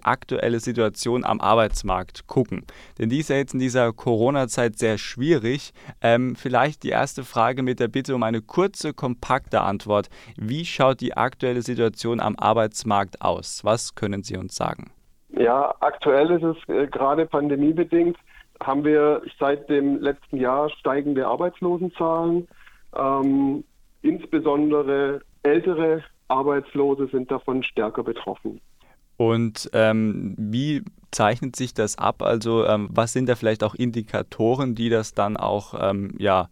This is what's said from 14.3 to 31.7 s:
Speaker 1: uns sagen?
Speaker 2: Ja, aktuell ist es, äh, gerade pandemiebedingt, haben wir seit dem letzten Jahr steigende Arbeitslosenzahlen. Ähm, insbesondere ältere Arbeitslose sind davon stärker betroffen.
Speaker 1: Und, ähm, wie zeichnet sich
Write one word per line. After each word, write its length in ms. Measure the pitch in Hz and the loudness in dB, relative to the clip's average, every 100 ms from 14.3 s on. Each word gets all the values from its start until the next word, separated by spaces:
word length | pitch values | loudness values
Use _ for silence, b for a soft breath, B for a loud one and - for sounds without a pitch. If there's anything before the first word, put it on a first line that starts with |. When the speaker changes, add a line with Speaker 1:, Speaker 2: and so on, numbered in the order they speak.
| 95 | -8
Speaker 1:
uns 220 | 95 - | -8 -6
sagen? 340 | 82 - - _ _ _ _ | -4 -6 -12 _ _ _ _
Speaker 2:
Ja, 440 | - - 131 143 - | 2 2 4 0 0
aktuell 520 | - - 147 135 160 | -2 0 2 4 4
ist 120 | 175 | 2
es, 140 | 165 160 - | 0 -4 -2
äh, 200 | 101 139 | -2 0
gerade 380 | - 139 147 160 | 0 0 2 0
pandemiebedingt, 920 | 147 147 139 147 160 165 170 170 170 _ b b - | 0 0 2 2 2 2 2 2 -2 _ b b -10
haben 220 | - 143 151 | -4 0 2
wir 380 | 151 147 151 - - | 4 4 2 -2 -4
seit 280 | 139 143 - | -2 0 0
dem 320 | 143 139 139 | 0 2 0
letzten 380 | 139 139 - 135 | -2 -4 -6 -2
Jahr 320 | 127 131 151 | 0 0 -2
steigende 580 | - 147 139 143 135 117 | -4 -2 -2 0 0 0
Arbeitslosenzahlen. 1200 | 123 175 - 180 175 180 - 165 165 170 175 170 b b b b - | 0 -2 -2 -2 -2 -4 -2 -2 0 0 -2 -4 b b b b -4
Ähm, 680 | 135 135 139 139 139 147 - _ _ _ | -2 0 2 2 0 -2 -8 _ _ _
insbesondere 1160 | 151 180 - 156 156 143 151 147 135 139 139 139 - _ | -2 -2 -2 -2 0 2 2 2 0 0 0 -4 -10 _
ältere 600 | 143 156 180 170 165 160 - _ - | 2 2 2 0 2 0 -4 _ -2
Arbeitslose 800 | 131 139 139 135 139 143 139 135 | 0 2 0 -2 0 2 2 0
sind 220 | 131 127 | -2 -2
davon 340 | 131 - 131 | -4 -2 -2
stärker 400 | - - 156 147 | -2 -2 -4 -4
betroffen. 580 | 117 117 - - 110 110 - _ b b _ - | -6 -6 -8 -8 -10 -12 -18 _ b b _ -2
Speaker 1:
Und, 520 | - 120 117 110 - | 2 2 0 -4 -4
ähm, 600 | - 110 110 110 95 98 95 | 2 4 4 0 -2 -6 -6
wie 460 | 107 117 147 143 - - - | -4 -2 -2 -4 -6 -18 -8
zeichnet 460 | - 107 120 139 - | 0 2 2 -4 -6
sich 160 | 127 | -6